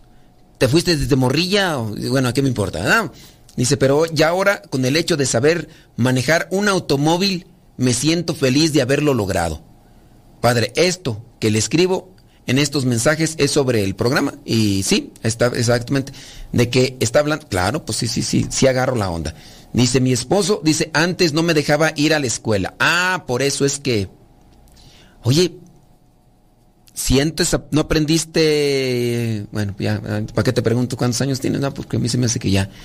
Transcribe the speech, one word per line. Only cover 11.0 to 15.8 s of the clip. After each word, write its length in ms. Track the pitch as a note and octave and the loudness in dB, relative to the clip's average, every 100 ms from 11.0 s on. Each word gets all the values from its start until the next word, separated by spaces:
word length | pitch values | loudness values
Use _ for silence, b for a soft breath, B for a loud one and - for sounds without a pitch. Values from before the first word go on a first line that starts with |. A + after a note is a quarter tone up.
| C3+ G#2+ - - | -6 -8 -12 -4
que 100 | A2+ | 0
le 80 | G#2+ | 0
escribo 560 | - D3+ F3+ F#3 - - b b - | 0 2 2 0 -6 -20 b b -2
en 120 | C3 | 0
estos 260 | C#3+ D3+ | 0 -2
mensajes 500 | B2+ A#2 D3+ D#3 D#3 - | 0 0 0 0 -2 0
es 120 | C#3+ | 0
sobre 340 | D3+ B2+ A2+ | 2 2 2
el 100 | F#2+ | 0
programa". 400 | F#2 A#2 D#3 C#3+ - | 0 0 0 -2 -4
Y 380 | - A2+ G#2+ G2 | -2 0 2 2
sí, 300 | - G#3 - - | 0 0 -2 -6
está 240 | A2+ - A#2+ | -4 0 0
exactamente, 680 | - A#2 A#2+ | 0 0 0